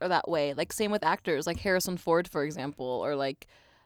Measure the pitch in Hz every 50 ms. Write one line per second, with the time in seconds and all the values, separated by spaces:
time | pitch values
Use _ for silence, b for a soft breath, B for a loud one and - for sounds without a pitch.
0 | - 185 180 156 - - 170 156 143 143 139 135 175 - - - 214 208 208 208
1 | - 160 180 - - 185 160 135 160 175 170 - - 202 185 185 - 190 180 165
2 | - - 165 170 175 - - 160 143 151 156 170 127 143 143 - 127 127 127 110
3 | 87 135 143 139 139 135 139 - - - b b b b b b b